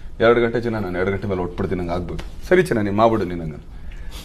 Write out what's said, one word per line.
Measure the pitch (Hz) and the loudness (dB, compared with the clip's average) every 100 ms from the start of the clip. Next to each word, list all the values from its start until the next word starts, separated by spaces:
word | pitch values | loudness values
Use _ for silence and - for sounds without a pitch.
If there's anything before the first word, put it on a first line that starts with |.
| - - | -12 2
ಎರಡು | 110 120 | 6 6
ಗಂಟೆ | 117 120 | 4 0
ಚಿನ್ನ, | 117 110 | -2 -2
ನಾನು | 95 90 | -2 -2
ಎರಡು | 95 | 0
ಗಂಟೆ | 98 104 | 0 -2
ಮೇಲೆ | 92 | -2
ಹೊಟ್ಬಿಡ್ತೀನಿ, | 90 - 95 92 | -4 -2 -2 -2
ನಂಗೆ | 87 | -2
ಆಗ್ಬೇಕು. | 87 85 80 - - - | -4 -4 -6 -8 -8 2
ಸರಿ | 180 | 4
ಚಿನ್ನ, | 185 120 | 4 2
ನೀನ್ | 101 101 | 0 4
ಮಾಡ್ಬಿಡು | 113 110 | 4 4
ನೀನ್ | 90 87 | 0 -4
ಹಂಗಂದ್ರೆ. | 82 71 - - - - - - | -6 -10 -14 -14 -12 -10 -10 -10